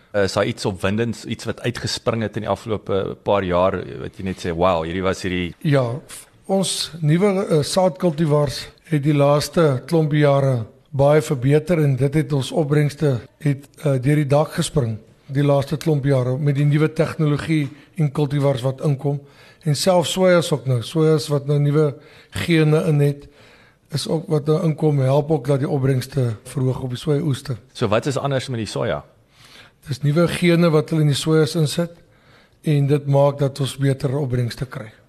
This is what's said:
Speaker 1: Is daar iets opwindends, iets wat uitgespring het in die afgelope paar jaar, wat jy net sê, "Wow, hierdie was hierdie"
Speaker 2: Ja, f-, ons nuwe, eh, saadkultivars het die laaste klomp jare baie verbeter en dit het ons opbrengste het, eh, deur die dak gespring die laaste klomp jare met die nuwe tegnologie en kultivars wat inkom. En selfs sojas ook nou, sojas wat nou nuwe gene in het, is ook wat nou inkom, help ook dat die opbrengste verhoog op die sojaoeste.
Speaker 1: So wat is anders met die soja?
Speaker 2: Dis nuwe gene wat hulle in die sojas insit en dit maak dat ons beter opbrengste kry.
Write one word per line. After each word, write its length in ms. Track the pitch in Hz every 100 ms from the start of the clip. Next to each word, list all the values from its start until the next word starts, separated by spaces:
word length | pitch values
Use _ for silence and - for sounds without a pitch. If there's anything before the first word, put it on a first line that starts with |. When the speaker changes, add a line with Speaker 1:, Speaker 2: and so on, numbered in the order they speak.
| _ 104
Speaker 1:
Is 140 | 95
daar 120 | 104 117
iets 160 | - 117
opwindends, 580 | 90 95 107 117 - -
iets 160 | 110 113
wat 140 | -
uitgespring 640 | 123 - 110 - 120 113
het 140 | 104 117
in 60 | 104
die 40 |
afgelope 680 | 98 117 101 - 98 - -
paar 220 | - 101
jaar, 320 | 92 87 95 92 - -
wat 160 | 92 -
jy 80 |
net 160 | 95 87
sê, 140 | 92 82
"Wow, 280 | 92 82 82
hierdie 160 | 92
was 160 | 92 90
hierdie" 320 | 92 90 87 -
Speaker 2:
Ja, 220 | 156 139 120 139 -
f-, 160 | - - _ -
ons 440 | 196 180 - - 165
nuwe, 440 | 151 170 208 190 202
eh, 160 | 156
saadkultivars 1040 | 135 190 185 185 180 151 160 147 143 - - -
het 180 | - 151
die 100 | 147
laaste 680 | 143 143 147 - 180 156 127 -
klomp 260 | 165 156
jare 520 | 147 147 139 135 123 107 - _
baie 300 | 139 143 156
verbeter 560 | 151 135 131 151 151 165
en 120 | 143 127
dit 180 | 139
het 180 | 156 135
ons 180 | 143 127
opbrengste 680 | 175 143 151 147 - 151 120 - _
het, 300 | 143 139 - -
eh, 140 | 147 135
deur 160 | 127 151
die 100 | 139
dak 260 | 143 156
gespring 460 | - - 147 117 104 - _ -
die 120 | 135
laaste 320 | 143 143 135 156
klomp 280 | 165 147
jare 340 | 139 131 123 135
met 160 | 147
die 100 | 139
nuwe 240 | 147 147 156
tegnologie 760 | 160 151 - 151 143 - 156 135 - - -
en 120 | 147
kultivars 520 | 151 143 143 139 127
wat 180 | 131 131
inkom. 400 | 151 135 143 143 - - - _
En 100 | 156 139
selfs 360 | 190 180 -
sojas 380 | 190 185 175 -
ook 140 | 143 135
nou, 140 | 123
sojas 460 | - 165 156 151 143
wat 180 | 143 135
nou 120 | 147
nuwe 360 | 143 151 147 - - - _
gene 520 | - - 160 151 156 165
in 140 | 147
het, 280 | 143 143 - - - - _ _ _
is 160 | 143 -
ook 180 | 160 170
wat 180 | 151 151
nou 160 | 156
inkom, 340 | 160 139 156 143
help 300 | 131 147 147
ook 160 | 151 135
dat 120 | 135
die 80 | 147
opbrengste 680 | 143 135 131 - 139 120 104
verhoog 360 | - 139 127 123
op 60 | 127
die 80 | 123
sojaoeste. 580 | 156 143 165 127 - 113 -
Speaker 1:
So 140 | - 107
wat 180 | 110 147
is 100 | 127
anders 320 | 139 131 135
met 100 | 117
die 80 | 104
soja? 360 | 139 117 73 - _ _ _ - - - _ -
Speaker 2:
Dis 120 | 127
nuwe 260 | 143 156 165
gene 420 | - 175 170 170
wat 200 | 151 147
hulle 120 | 160
in 60 | 151
die 60 | 131
sojas 380 | 156 160 151 170
insit 340 | 143 - 170 - _ _ _ _ _ _
en 220 | 160 143 139
dit 200 | 147 139
maak 320 | 139 143 135
dat 220 | 139 -
ons 160 | 131 135
beter 400 | 139 135 135 139
opbrengste 480 | 135 123 117 - 131
kry. 220 | 117 110 -